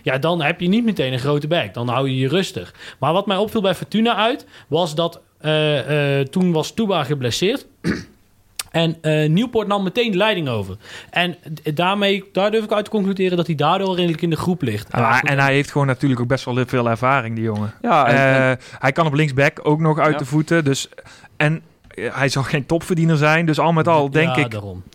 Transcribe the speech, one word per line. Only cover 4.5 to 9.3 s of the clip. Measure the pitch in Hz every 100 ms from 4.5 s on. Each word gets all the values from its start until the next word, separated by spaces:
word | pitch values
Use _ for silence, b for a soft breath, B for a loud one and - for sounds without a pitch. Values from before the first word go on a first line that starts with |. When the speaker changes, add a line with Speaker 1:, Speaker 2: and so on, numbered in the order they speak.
| B -
Speaker 1:
was | 151 175
dat, | 151 165 - - _
eh, | 151 156 151 147 139 147 143 139
eh, | 135
toen | 190 180
was | 156 147
Touba | - 220 175
geblesseerd. | 131 143 123 - 190 277 - _
<clears throat> | - - - _ _ _ _ - -
En, | 165 165 165
eh, | 156 156 151